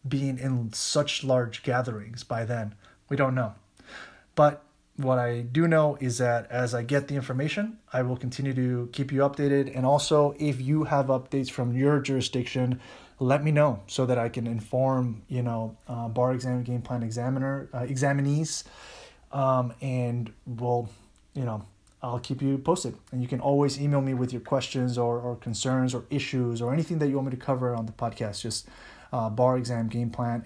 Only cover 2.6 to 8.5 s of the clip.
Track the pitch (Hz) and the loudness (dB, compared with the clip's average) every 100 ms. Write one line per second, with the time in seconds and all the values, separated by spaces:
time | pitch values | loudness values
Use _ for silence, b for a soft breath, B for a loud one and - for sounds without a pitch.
2.6 | 107 - b b - 139 135 127 113 - | -4 -10 b b -6 0 2 2 -2 -6
3.6 | _ _ B B B B B - 147 147 | _ _ B B B B B 6 6 4
4.6 | - _ _ - 131 127 120 120 120 123 | -14 _ _ -4 2 2 2 -2 -2 2
5.6 | 170 160 151 143 127 117 123 117 - 120 | 6 6 4 2 -2 2 2 2 0 -2
6.6 | 123 120 117 143 143 143 127 127 147 208 | 0 -2 2 0 2 -4 -2 -2 -2 -2
7.6 | 220 226 _ 127 127 123 127 127 135 | -4 -6 _ -2 0 -2 -4 -4 -2